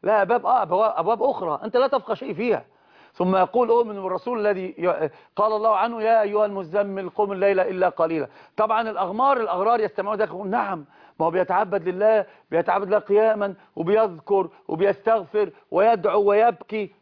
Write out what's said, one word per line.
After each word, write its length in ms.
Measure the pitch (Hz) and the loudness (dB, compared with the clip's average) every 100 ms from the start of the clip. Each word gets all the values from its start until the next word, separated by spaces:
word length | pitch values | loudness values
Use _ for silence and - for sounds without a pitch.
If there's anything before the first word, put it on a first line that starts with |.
لا، 220 | 180 214 | 2 2
باب، 220 | 196 240 190 | 2 0 2
آه، 160 | 247 | 0
أبواب، 300 | 185 180 220 175 | 0 0 0 0
أبواب 260 | 170 226 | -2 0
أخرى 380 | 247 - 175 147 | 0 -2 -4 -6
أنت 120 | 220 247 | -2 0
لا 100 | 262 | 2
تفقه 280 | 262 - | 0 -4
شيء 200 | 208 269 | -8 -6
فيها. 300 | 151 240 175 - _ _ _ - | -6 -2 -2 -4 _ _ _ -20
ثم 240 | _ 180 190 | _ 0 2
يقول: 320 | 185 233 240 | 2 2 2
"أؤمن 320 | 233 233 202 | 2 0 -4
بالرسول 440 | 190 185 - 240 208 | -6 -6 -6 -2 0
الذي 280 | 190 185 - | -2 -4 -4
ي-، 320 | 180 160 156 - _ - | -2 -2 -4 -6 _ -2
قال 160 | 208 | -2
الله 240 | 220 220 208 | 0 0 2
عنه: 260 | 226 233 | 0 -2
'يا 200 | 220 226 | 2 2
أيها 240 | 208 208 208 | 2 0 0
المزمل 640 | 196 175 190 202 190 185 | -2 -6 -2 -2 -4 -8
قم 220 | - 208 | -2 -2
الليل 280 | 196 202 190 | 2 2 2
إلا 280 | 180 185 180 | 0 0 -2
قليلا.'". 400 | - 165 165 131 - - - | 0 -2 -2 -6 -10 -20 -4
طبعًا 340 | 214 220 226 | 0 0 -2
الأغمار، 460 | 190 185 208 269 269 | -4 -6 0 2 2
الأغرار 400 | 220 180 202 240 | 0 -2 0 0
يستمعون 360 | 214 - 196 208 | 0 -4 -6 -2
ذلك 100 | 185 | -4
يقول: 200 | 180 196 | -4 -6
"نعم، 360 | 226 202 180 143 _ - _ | -4 -4 -6 -10 _ -20 _
ما 60 | 160 | -2
هو 40 | |
بيتعبد 580 | 165 180 175 170 196 170 | 0 0 0 0 -2 -4
لله، 380 | 185 208 220 190 - _ | 0 2 2 0 -10 _
بيتعبد 380 | 160 170 185 196 | -2 0 -2 0
لله 100 | 208 | -2
قياما 560 | - 202 220 214 202 185 _ - | 2 4 4 2 -2 -6 _ -8
وبيذكر 720 | 170 208 220 170 - 196 185 _ _ | 0 2 2 -2 -2 0 0 _ _
وبيستغفر 840 | 160 196 196 - 226 170 214 196 - _ | -2 0 0 0 0 0 -2 -2 -4 _
ويدعو 520 | 160 214 226 190 190 | 2 4 4 2 2
ويبكي". 680 | 202 202 233 202 - 214 202 _ | 4 4 4 0 -8 -8 -8 _